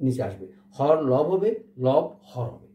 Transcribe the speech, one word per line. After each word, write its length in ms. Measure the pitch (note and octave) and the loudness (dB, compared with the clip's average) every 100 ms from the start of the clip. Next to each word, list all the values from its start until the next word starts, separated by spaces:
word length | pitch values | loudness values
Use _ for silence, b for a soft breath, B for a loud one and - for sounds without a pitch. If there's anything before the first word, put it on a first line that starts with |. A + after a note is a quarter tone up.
নিচে 220 | C3 B2 | -2 -2
আসবে। 240 | G#2 F#2+ - B B | -6 -8 -16 B B
হর 340 | - C#3+ D#3 | -2 2 2
লব 280 | C#3+ B2+ D#3 | 2 2 2
হবে, 320 | F#3+ G#3 A3 - - | 0 0 -2 -8 -4
লব 360 | B2+ C3 - - | 2 2 0 -6
হর 220 | - B2 | -14 -10
হবে। 220 | A#2+ - - | -8 -10 -20